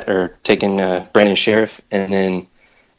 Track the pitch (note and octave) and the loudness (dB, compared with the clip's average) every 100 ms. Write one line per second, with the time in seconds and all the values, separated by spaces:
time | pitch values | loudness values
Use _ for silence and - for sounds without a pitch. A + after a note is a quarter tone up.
0 | - G2 F2 - - G2+ G2+ G2 F#2+ F2+ | 0 -2 -2 -6 -2 0 0 0 -2 -4
1 | - A2 G#2 F#2 - G#2+ G#2+ - - G2+ | 0 2 4 2 2 0 0 -6 -8 -6
2 | F#2+ G2 F#2+ F#2 - _ _ _ _ | -2 -2 0 -2 -8 _ _ _ _